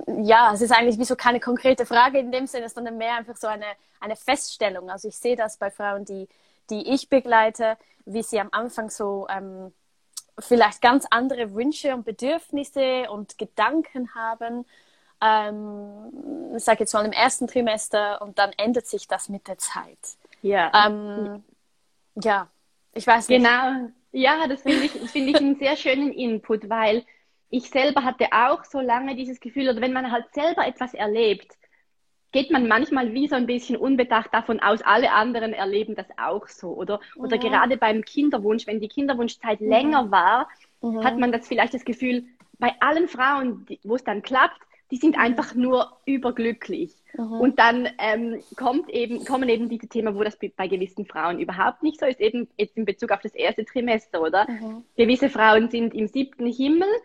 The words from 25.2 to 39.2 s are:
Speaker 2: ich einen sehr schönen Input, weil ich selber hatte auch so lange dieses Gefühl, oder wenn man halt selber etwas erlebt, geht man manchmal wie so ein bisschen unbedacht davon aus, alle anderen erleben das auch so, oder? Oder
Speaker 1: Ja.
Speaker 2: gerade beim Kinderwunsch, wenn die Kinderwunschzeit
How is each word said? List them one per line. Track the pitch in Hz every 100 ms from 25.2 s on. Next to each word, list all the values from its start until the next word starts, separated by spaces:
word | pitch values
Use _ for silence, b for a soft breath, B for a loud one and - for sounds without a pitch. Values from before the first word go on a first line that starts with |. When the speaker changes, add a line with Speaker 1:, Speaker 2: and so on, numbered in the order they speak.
| 269
Speaker 2:
ich | 294
einen | 277 277
sehr | 269 285
schönen | 285 262 285
Input, | - 247 220 - 220 208
weil | 226 214 226 - b b b -
ich | 247 -
selber | 269 285 277
hatte | 254 247 233
auch | 220 247 330
so | - 277
lange | 247 240 269
dieses | 254 254 247
Gefühl, | 240 277 262
oder | 220
wenn | 254
man | 254 254
halt | 233 -
selber | 285 320 359 262
etwas | - 254
erlebt, | - 208 220 220 190 - _ _ _ _ _ _ _ _
geht | 262 269
man | 277 233
manchmal | 220 302 269 240
wie | 240 285
so | 262
ein | 240
bisschen | 247 247 226
unbedacht | 262 262 247 226 220
davon | 226 - 214
aus, | 202 214
alle | - 220 262
anderen | 214 233 233 226
erleben | - 196 202 220
das | 202 196 -
auch | 127 202 -
so, | - 180
oder? | - - 208 B -
Oder | 254 226
Speaker 1:
Ja. | 220
Speaker 2:
gerade | 214 247 254
beim | 220 220
Kinderwunsch, | - - 294 247 208 220 214
wenn | 214
die | 214
Kinderwunschzeit | - 277 240